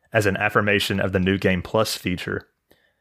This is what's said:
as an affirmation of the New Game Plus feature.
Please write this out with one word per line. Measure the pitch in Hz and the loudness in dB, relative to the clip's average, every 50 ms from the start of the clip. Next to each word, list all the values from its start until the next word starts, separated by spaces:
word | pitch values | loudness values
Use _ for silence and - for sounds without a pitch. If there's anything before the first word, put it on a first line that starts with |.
| _ _ | _ _
as | - 113 104 | 0 0 2
an | 101 98 | 2 0
affirmation | 98 101 107 - 120 104 104 101 101 - - 104 98 | 0 0 0 2 2 2 2 2 2 2 0 -2 -2
of | 98 98 92 | 0 0 0
the | 95 | 2
New | 90 95 98 | 2 2 2
Game | 98 - 98 92 90 | 2 2 0 0 0
Plus | 85 - - 110 110 - - | -2 -2 0 0 0 0 -4
feature. | - - 92 90 85 - 98 95 - - _ _ _ _ _ _ _ _ _ _ _ | -4 -4 -4 -4 -4 -4 -6 -8 -8 -8 _ _ _ _ _ _ _ _ _ _ _